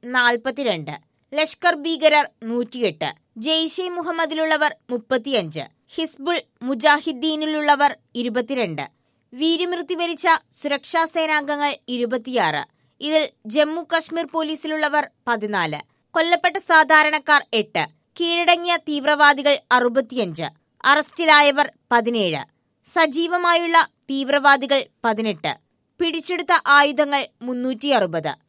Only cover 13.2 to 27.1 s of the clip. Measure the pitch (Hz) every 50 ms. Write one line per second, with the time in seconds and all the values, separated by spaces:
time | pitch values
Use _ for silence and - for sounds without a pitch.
13.2 | 302 - _ _ _ 220 214 294 294 302 311 339 339 _ 330 330 320 - 330 330
14.2 | 339 - - 320 320 302 311 - - 311 311 311 302 294 285 302 285 277 _ _
15.2 | _ - 240 220 208 214 208 190 170 160 151 147 - _ _ _ _ _ _ 339
16.2 | 320 339 349 349 349 359 - - - - 339 320 311 269 311 302 311 302 302 311
17.2 | 302 - 302 285 277 _ - 226 208 214 _ 175 151 - _ _ _ _ _ -
18.2 | 339 339 339 339 349 349 349 339 349 349 349 330 _ - 294 285 262 285 302 285
19.2 | 294 285 285 269 277 285 285 262 _ _ 247 247 240 247 233 262 262 - 247 247
20.2 | 220 180 160 151 165 143 _ _ _ _ _ _ - 262 277 302 302 - - -
21.2 | 339 311 302 294 294 285 277 277 285 269 _ _ _ _ 240 240 226 233 240 226
22.2 | 202 175 156 139 127 - _ _ _ _ _ _ _ - - 359 320 311 254 302
23.2 | 339 339 349 359 349 349 339 339 339 339 339 330 320 - _ _ _ _ 269 269
24.2 | 277 254 277 285 269 285 269 269 269 254 277 269 262 _ _ _ - 233 220 208
25.2 | 226 220 196 151 - 160 135 - _ _ _ _ _ _ _ _ 349 339 330 339
26.2 | - - 359 349 339 - 349 320 - - 277 285 285 294 294 240 302 285